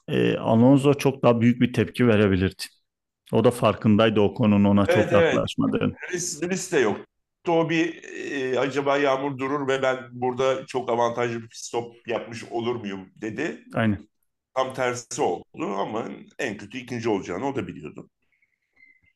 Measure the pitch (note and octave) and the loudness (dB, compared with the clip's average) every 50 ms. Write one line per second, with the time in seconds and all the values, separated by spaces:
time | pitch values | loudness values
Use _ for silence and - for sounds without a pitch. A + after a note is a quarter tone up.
0 | _ - D3 B2+ A#2+ A#2 A2 - - A#2 A#2 A2+ A#2+ C3 C#3 C3+ C3+ C#3+ C#3 C#3 | _ -4 -2 0 2 2 0 0 0 2 4 6 8 8 6 6 6 4 2 4
1 | - C#3+ B2 - - B2 A#2+ A#2 A2+ A#2+ A#2+ A#2+ B2 A#2+ - A#2+ G#2+ F2 - - | 2 0 0 2 4 4 4 4 4 2 4 2 0 0 2 0 0 0 0 2
2 | B2 A#2+ G#2+ G2+ G#2+ G2+ F#2+ F2+ F#2+ F#2 - - - - - _ _ _ _ _ | 2 4 6 6 4 4 4 4 2 0 -2 -4 -12 -16 -16 _ _ _ _ _
3 | _ _ _ _ _ _ - A2+ A2 B2 A#2+ - C3 A2 G2 - - A2+ G#2 G2+ | _ _ _ _ _ _ 0 4 4 4 4 4 2 2 2 2 4 4 6 6
4 | A2+ A2+ G#2 G#2+ G#2 F#2+ - - A#2 G#2+ G#2 G2+ G2+ G2+ G3+ - G2 E3+ F3 - | 6 4 4 4 2 2 2 2 2 4 4 6 6 6 6 4 4 4 4 2
5 | - D#3+ - E3+ E3 D3+ C3 A#2+ - - - - A2+ A2 - A#2 G#2+ G2+ - - | 2 4 4 4 4 4 2 0 -2 -4 -4 -4 -2 -2 -2 -2 -2 -2 -4 -6
6 | - E3 F3+ F3 - - - C#3+ E3 F3+ F#3+ F3+ - - E3+ D3+ A#2 G#2+ G2 G#2 | -10 -8 -8 -8 -6 -8 -8 -8 -6 -4 -4 -6 -4 -2 0 2 2 2 0 -2
7 | - - _ _ _ _ _ _ _ F3 E3 E3 E3 D3+ E3+ D#3+ E3+ E3 E3 - | -8 -14 _ _ _ _ _ _ _ 0 2 2 2 2 0 0 0 -2 -4 -8
8 | - - - - - - D3 C#3+ C3 B2+ B2+ A#2+ C3+ C#3 B2+ C#3+ C3 C#3+ C#3 C#3+ | -16 -16 -14 -12 -10 -8 -6 -4 -4 -2 0 0 0 0 -2 -2 0 0 0 2
9 | C#3+ C#3 C3+ C3 C#3 C#3+ C#3 B2 C3+ C3+ C#3+ D3 C#3 C3 C3+ C3+ C3 C3 B2+ B2+ | 2 2 0 0 -2 -6 -6 -6 -4 -4 -4 -4 -2 -2 -2 0 0 0 -2 -2
10 | B2 B2 B2 B2 B2 B2+ B2 A#2+ C3 C3+ C3 C3 C3 - - C3 B2 B2 A#2 A#2+ | -6 -12 -10 -6 -4 -4 -2 0 0 0 0 -2 -6 -6 -6 -6 -2 -2 0 0
11 | A#2+ A#2 A#2 B2 A#2+ A#2+ A#2 A#2 A2+ A#2 - - - - - A#2+ A#2+ A#2+ - - | 0 0 0 -2 -4 -4 -4 -6 -10 -14 -18 -18 -16 -8 -6 -6 -6 -8 -12 -16
12 | _ A2 A2+ G#2+ A2 A2 A#2 G#2+ G2+ - - A#2 A2+ A#2 A#2+ A2+ G#2 G2+ G2 F#2+ | _ -6 -6 -6 -6 -8 -12 -14 -14 -8 -8 -6 -4 -4 -4 -6 -6 -8 -10 -10
13 | F#2+ - _ - G#2+ A2 G2+ A#2 D3+ E3 - - - - - C#3+ A2+ G#2+ G2+ - | -12 -16 _ -12 -10 -10 -8 -6 -6 -8 -8 -10 -16 -8 -4 -2 0 0 -2 -2
14 | - - _ _ _ _ _ _ _ _ _ C3 C3 B2+ - C#3 B2+ B2 A#2+ A#2+ | -6 -14 _ _ _ _ _ _ _ _ _ -4 -4 -4 -4 -4 -4 -2 -4 -4
15 | - - - - C#3 G#2 F2 - - - _ - D#3+ G3+ G2 G3 F#3+ C3+ G#2+ A2+ | -8 -12 -6 -4 -2 -2 -2 -6 -10 -14 _ -10 -8 -6 -6 -6 -6 -6 -6 -8
16 | B2+ - - - - - _ - D3 A#2 G2+ G#2+ G#2 G2+ - C3 B2 B2 B2 A#2+ | -8 -8 -12 -14 -18 -20 _ -8 -8 -8 -8 -10 -12 -14 -14 -14 -12 -10 -10 -6
17 | A#2 A#2+ G#2+ F#2+ F2+ F#2 F2 F#2+ B2 C#3 B2+ A#2+ F#2+ F2 - - D#2 D2 - - | -2 -2 -2 -2 -2 -4 -8 -6 -6 -6 -6 -6 -8 -8 -10 -12 -14 -14 -16 -16
18 | - - _ _ _ _ _ _ _ _ _ _ _ _ _ _ _ _ _ _ | -20 -20 _ _ _ _ _ _ _ _ _ _ _ _ _ _ _ _ _ _
19 | _ _ _ | _ _ _